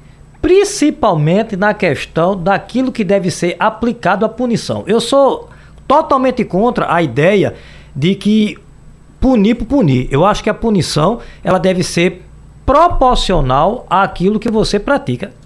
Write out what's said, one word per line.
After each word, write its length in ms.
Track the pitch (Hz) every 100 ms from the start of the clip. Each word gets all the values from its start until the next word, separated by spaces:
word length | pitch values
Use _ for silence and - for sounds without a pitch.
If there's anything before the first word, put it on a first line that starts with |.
| - - - -
principalmente 1120 | 311 370 403 - 302 302 220 165 151 185 220 190
na 180 | 208
questão 600 | 208 180 135 - - 170 202
daquilo 560 | 170 196 - 240 262
que 120 | -
deve 280 | 185 196 180
ser 240 | - 175 170
aplicado 680 | 202 220 233 233 175 190 214
à 40 |
punição. 540 | 220 247 214 - 107 107
Eu 140 | 226
sou 500 | 226 277 269 160 - - - - -
totalmente 560 | 285 320 277 262 247
contra 500 | 196 175 233 - -
a 80 | 165
ideia 540 | 165 117 160 208 139 - - - - -
de 200 | 156 196
que 420 | 202 214 214 - - - - - - -
punir 360 | 247 254 196 240
por 100 | 226
punir. 420 | 277 185 127 127
Eu 140 | 135 185
acho 180 | 208
que 60 | -
a 40 |
punição, 680 | 165 233 202 - - 160 233 - -
ela 140 | - 180
deve 240 | 180 185
ser 400 | 170 - 180 180 - - - - -
proporcional 1200 | 277 349 - 254 254 - 180 131 131 165 240 -
àquilo 500 | 175 196 - 180 214
que 100 | 226
você 300 | 214 196 202
pratica. 520 | 202 277 - 127 208 -